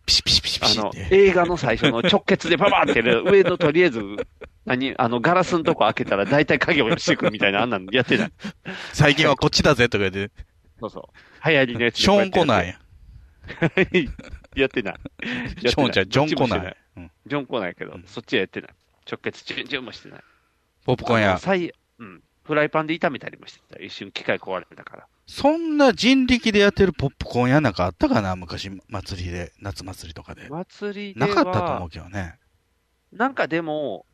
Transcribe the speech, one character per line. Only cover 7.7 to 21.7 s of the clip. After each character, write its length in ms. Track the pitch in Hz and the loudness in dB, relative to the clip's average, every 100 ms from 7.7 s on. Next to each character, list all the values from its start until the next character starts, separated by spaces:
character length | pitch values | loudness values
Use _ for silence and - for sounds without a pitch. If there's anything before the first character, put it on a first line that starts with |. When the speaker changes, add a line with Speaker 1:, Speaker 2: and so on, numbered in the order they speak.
Speaker 2:
な 80 | 101 | -2
の 140 | 92 | -2
や 100 | 123 | 0
っ 20 | |
て 140 | 127 123 | 2 0
な 80 | - | -2
い。 60 | - 208 - - - - | -8 -14 -14 -14 -14 -6
Speaker 1:
「最 220 | - 147 | 2 4
近 140 | 143 156 | 6 4
は 80 | 139 | 2
こ 100 | 156 | 2
っ 40 | |
ち 120 | - | 2
だ 140 | 175 123 | 4 4
ぜ」 120 | 120 | 4
と 100 | 104 | 2
か 120 | 95 | 0
言 140 | 95 | -2
っ 40 | 101 | -8
て。 60 | - - _ _ - | -10 -20 _ _ -14
Speaker 2:
そ 80 | 107 | -14
う 20 | |
そ 180 | - - - - - | -12 -18 -20 -20 -6
う。 40 | 139 | 2
流 60 | |
行 100 | 151 127 | 2 2
り 80 | |
の 100 | 113 | 2
や 80 | 117 | 0
つ 20 | |
で 60 | - | 2
Speaker 1:
シ 60 | 190 | 4
ョ 120 | 202 | 4
ー 60 | 190 | 4
ン・ 40 | |
コ 120 | 185 | 2
ナ 160 | 156 104 | 4 2
ー 60 | 90 | 0
や。 140 | - _ - - - - _ - | -6 _ -20 -20 -20 -20 _ -14
Speaker 2:
<laughs> 160 | - | -4
や 60 | 165 | -2
っ 20 | |
て 320 | - 190 185 | 0 0 0
な 0 | |
い。 20 | 127 - - - - - | -2 -8 -16 -20 -8 -2
や 100 | 135 | -2
っ 20 | |
て 140 | 131 | -2
な 100 | 98 | -6
い。 40 | - - - 233 247 - - | -8 -14 -12 -10 -8 -10 -4
Speaker 1:
シ 160 | 117 151 | -2 0
ョ 60 | |
ー 40 | 123 | 0
ン 20 | |
ち 80 | 101 | 0
ゃ 20 | |
ん、 60 | 95 | 0
ジ 100 | 131 | 0
ョ 60 | |
ン・ 100 | 151 | 0
コ 140 | - 127 | 0 0
ナ 80 | 90 | -2
ー 80 | |
や。 0 | |
Speaker 2:
ど 60 | 90 | -4
っ 20 | |
ち 0 | |
も 0 | |
し 0 | |
て 0 | |
な 0 | |
い。 20 | - _ - | -12 _ -20
Speaker 1:
う 40 | |
ん。 100 | 82 _ 107 | -20 _ -8
Speaker 2:
ジ 100 | 147 | -6
ョ 40 | |
ン・ 60 | 127 | -4
コ 140 | 127 | -6
ナ 40 | 92 | -6
ー 20 | |
や 60 | |
け 100 | - | -8
ど、 80 | - | -12
Speaker 1:
う 20 | 90 | -14
ん。 60 | - | -16
Speaker 2:
そ 140 | - | -16
っ 40 | |
ち 100 | - | -2
は 60 | 117 | -2
や 60 | 95 | 0
っ 20 | |
て 120 | 104 | -6
な 60 | - | -14
い。 40 | _ _ _ - | _ _ _ -14
直 100 | - | -10
結 260 | 110 - | -10 -10
チ 100 | - | -12
ュ 100 | - | -10
ン 40 | 104 | -8
チ 100 | 135 | -10
ュ 20 | |
ン 40 | |
も 80 | 120 | -10
し 80 | - | -16
て 80 | - | -20
な 100 | - | -20
い。 20 | - _ _ _ _ _ | -20 _ _ _ _ _
Speaker 1:
ポ 80 | - | -2
ッ 40 | 123 | -2
プ 80 | |
コ 100 | - | 0
ー 20 | 117 | 2
ン 40 | |
屋。 100 | 101 | 4
Speaker 2:
あ 20 | |
の、 40 | 92 | 2
さ 160 | 180 | 0
い-、 180 | 190 170 | -2 -2